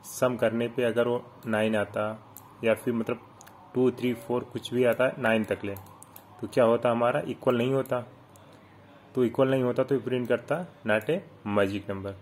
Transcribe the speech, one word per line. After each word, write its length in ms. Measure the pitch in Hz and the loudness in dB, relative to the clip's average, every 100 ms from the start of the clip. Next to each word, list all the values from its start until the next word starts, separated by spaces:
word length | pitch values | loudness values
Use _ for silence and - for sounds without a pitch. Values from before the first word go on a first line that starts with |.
| - | -16
sum 260 | - 127 120 | -2 -2 2
करने 320 | 113 113 117 | 0 0 -4
पे 160 | 117 | -2
अगर 240 | 123 113 120 | 0 2 0
वो 160 | 120 - - - | 0 -6 -14 -4
नाइन 300 | 107 110 110 | 0 2 0
आता 300 | 104 104 104 110 - - - - | -2 -2 -4 -6 -14 -20 -20 -4
या 100 | 113 | 0
फिर 200 | 107 - | 2 0
मतलब 320 | 117 113 120 - - - - - | -2 -2 -6 -10 -20 -20 -20 -8
टू, 160 | - 127 | 2 2
थ्री, 220 | 120 123 120 | 2 -2 -4
फ़ोर 280 | - 123 | -4 -4
कुछ 280 | 120 117 - | -4 -10 -4
भी 100 | 120 | 2
आता 220 | 123 110 127 | 2 4 0
है 140 | - | 2
नाइन 240 | 120 113 107 | 2 2 2
तक 180 | 101 | -4
ले, 100 | 104 98 - - - - - - | -6 -10 -14 -20 -20 -20 -20 -14
तो 80 | 107 | -4
क्या 160 | - | 2
होता, 260 | 113 117 120 | 4 4 2
हमारा 320 | 117 120 139 - | 2 2 0 -4
Equal 300 | 123 - 123 | -4 0 2
नहीं 140 | 123 | 2
होता, 320 | 135 131 123 117 - - - - - - - - - - | 0 -2 -4 -6 -18 -20 -20 -20 -20 -20 -20 -20 -20 -8
तो 100 | - | 0
equal 260 | 120 113 131 | 0 4 2
नहीं 120 | 135 | 4
होता 200 | 123 120 | 2 0
तो 140 | 131 139 | 0 0
print 280 | 113 123 120 | 0 -2 0
करता 280 | 120 - 151 180 - 110 | -2 0 -4 -4 -10 0
not 220 | 110 110 | 0 2
a 80 | 170 190 - 107 | -4 -4 -14 -2
magic 400 | 104 101 101 98 | 2 2 0 -8
number। 220 | 98 95 98 | -8 -8 -12